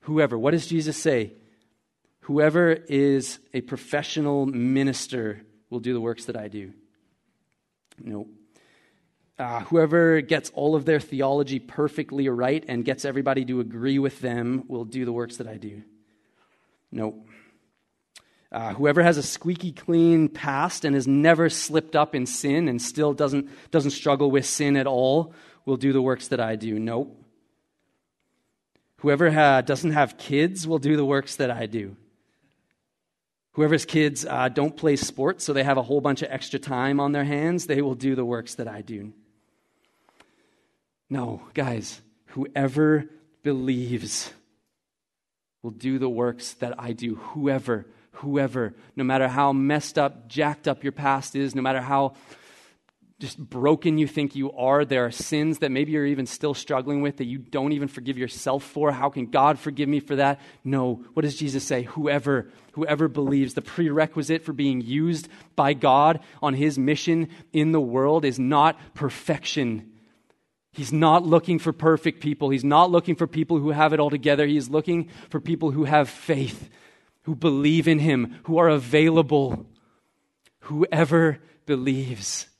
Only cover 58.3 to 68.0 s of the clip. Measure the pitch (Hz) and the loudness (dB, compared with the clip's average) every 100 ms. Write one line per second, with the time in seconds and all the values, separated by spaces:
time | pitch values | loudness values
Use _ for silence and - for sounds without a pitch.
58.3 | - - 135 139 - 147 135 139 139 120 | -6 -4 -4 -4 -2 0 0 -2 -2 -2
59.3 | 139 139 147 - 135 139 147 143 139 139 | 4 4 4 -4 -4 0 -2 -2 0 2
60.3 | 139 - - 131 135 127 120 - - 147 | 0 -8 -14 -4 -2 0 -4 -6 -2 -2
61.3 | 135 151 135 135 131 120 - 147 143 135 | -2 -4 -4 -2 -4 -4 -4 -2 0 0
62.3 | 135 110 - _ - 156 147 156 131 139 | -2 -2 -14 _ -8 -2 0 0 0 0
63.3 | 139 135 135 - - 170 147 156 160 143 | 0 0 -4 -10 -2 0 2 0 -2 -2
64.3 | 160 160 139 139 127 117 135 165 160 165 | -2 -2 -2 0 0 -2 -2 0 -2 -6
65.3 | - - - 143 139 143 131 151 165 - | -20 -14 0 2 4 4 6 6 2 -4
66.3 | - 147 135 147 135 135 147 - 165 160 | -4 -2 2 0 2 0 0 2 0 0
67.3 | - - 156 151 160 131 123 | -8 -6 0 2 2 2 2